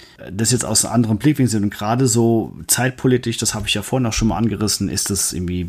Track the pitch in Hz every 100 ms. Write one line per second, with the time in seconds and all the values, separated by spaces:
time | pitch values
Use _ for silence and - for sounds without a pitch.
0 | - - - 95 113 123 - 107 - 117
1 | 110 104 151 139 123 110 101 - 104 120
2 | 135 113 117 113 73 - 85 - 127 123
3 | 131 127 120 113 113 113 98 107 - 131
4 | 120 - 110 87 113 101 104 - 95 101
5 | - 98 - 82 87 90